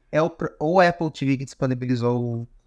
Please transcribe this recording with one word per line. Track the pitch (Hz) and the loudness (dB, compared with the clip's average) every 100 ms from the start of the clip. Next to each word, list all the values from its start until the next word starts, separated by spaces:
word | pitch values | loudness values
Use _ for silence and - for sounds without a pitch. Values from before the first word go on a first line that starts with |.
| _ | _
é | 151 | 0
o | 170 | 0
pr-, | - 165 - | -2 -8 -4
o | 151 185 | 2 4
Apple | 175 170 160 | 4 4 -4
T | - 135 | -2 -2
V | 131 | -2
que | 135 | -4
disponibilizou | - 131 127 127 123 120 123 | -4 -4 -2 -2 0 0 0
o, | 120 117 117 - | -2 -6 -10 -16